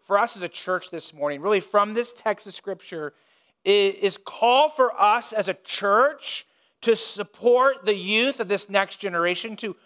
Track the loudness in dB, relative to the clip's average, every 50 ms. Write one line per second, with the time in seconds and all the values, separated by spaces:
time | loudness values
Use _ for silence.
0 | _ 0 0 2 2 0 -4 -10 -10 -10 -10 -10 -6 -4 -4 -4 -6 -10 -14 -12
1 | -12 -14 -10 -6 -6 -6 -4 -4 -2 0 0 0 -2 0 2 2 2 2 -2 -6
2 | -6 -6 -12 -6 -4 -4 -4 -4 -8 -16 -18 -14 _ -12 -12 -12 -12 -14 -12 -10
3 | -10 -10 -12 _ _ _ _ _ _ _ _ _ _ 2 4 4 4 2 0 0
4 | -2 -4 -4 -4 _ -16 -4 0 2 4 6 4 4 2 4 2 0 0 2 2
5 | 2 4 4 0 -2 -4 -4 -4 -2 -2 -4 -8 _ -12 -8 -2 0 2 4 4
6 | 4 2 0 -4 -12 -12 -12 -12 -14 _ _ _ _ _ _ _ 0 0 0 0
7 | 0 -8 -8 -8 -10 -12 _ _ 2 4 4 6 6 4 2 2 0 -2 -2 0
8 | -2 0 0 2 2 0 -2 -4 -2 -2 -2 -4 -4 -2 -2 -2 -2 -2 -6 -8
9 | -8 -4 -2 0 0 0 -2 -2 -6 -10 -10 -8 -10 -10 -10 _ _